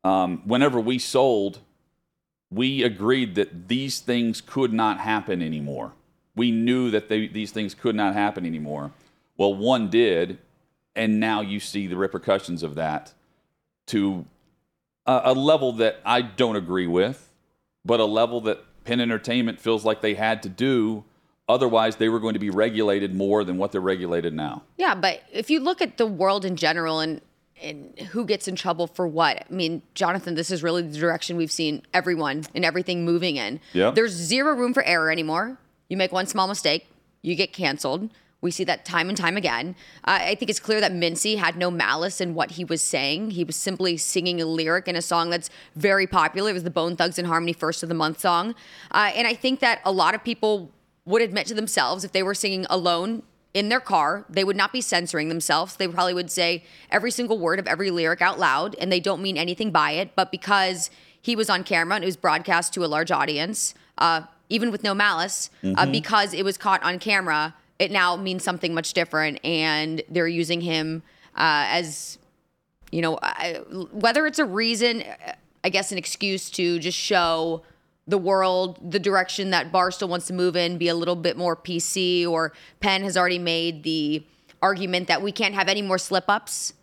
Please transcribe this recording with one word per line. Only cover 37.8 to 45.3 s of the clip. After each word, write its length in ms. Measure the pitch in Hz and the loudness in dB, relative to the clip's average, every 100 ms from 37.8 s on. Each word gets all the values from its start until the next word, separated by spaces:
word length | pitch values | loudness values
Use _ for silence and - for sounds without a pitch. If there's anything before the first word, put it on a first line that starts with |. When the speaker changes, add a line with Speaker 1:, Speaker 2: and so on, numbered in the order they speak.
| 143 156 220 - _ _ | -2 -2 -6 -12 _ _
Speaker 2:
We 100 | 175 | -4
see 120 | 165 180 | -2 -2
that 200 | - - | -2 -2
time 240 | 175 175 | -2 -2
and 80 | 208 | 0
time 180 | 170 196 | 0 0
again. 400 | 175 117 160 180 - - | -2 -2 -6 -10 -20 -6
Uh, 160 | - 190 | 0 2
I 140 | 170 208 | 2 -2
think 140 | 220 | -2
it's 80 | 208 | -4
clear 180 | - 214 | -2 0
that 120 | 202 | 2
Mincy 440 | 180 170 165 214 214 | 0 -2 0 -2 0
had 200 | 170 170 | 0 0
no 140 | 180 | -2
malice 500 | 170 107 143 180 - | 0 0 0 -2 -4
in 140 | 180 165 | -4 -2
what 160 | 135 | -4
he 120 | - | -4
was 180 | 113 156 | -4 -2
saying. 480 | - 151 139 160 214 | 0 0 0 -2 -4
He 120 | 175 | -4
was 120 | 170 - | -4 -4
simply 420 | - 185 185 165 | -6 -2 -2 0
singing 420 | - 190 175 175 | -2 0 0 -2
a 60 | 160 | -2
lyric 420 | 160 160 180 185 | 0 0 0 0
in 80 | 175 | -4
a 60 | |
song 300 | 165 170 170 | 0 0 0